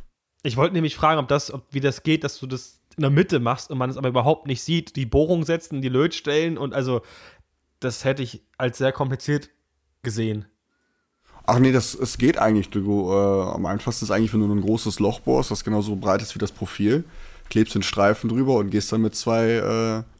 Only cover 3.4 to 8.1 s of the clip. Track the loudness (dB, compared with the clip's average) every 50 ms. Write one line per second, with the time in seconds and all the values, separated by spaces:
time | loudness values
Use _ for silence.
3.4 | 2 0 -2 -2 -6 -8 -4 -4 -4 -4 -4 -2 -2 0 0 2 2 2 2 0
4.4 | -2 -4 -6 -4 -2 -2 -2 -2 -2 -4 -6 -6 -4 2 2 2 4 4 2 0
5.4 | 0 0 -2 -4 -4 -8 -8 -6 -4 0 2 2 2 0 -2 -4 -4 0 0 0
6.4 | 0 0 -2 -4 -6 -4 -4 -4 -2 0 -2 -2 -4 -8 -18 -20 -20 -20 -20 _
7.4 | _ _ _ _ _ _ _ _ -6 -6 -6 -2 -2 -2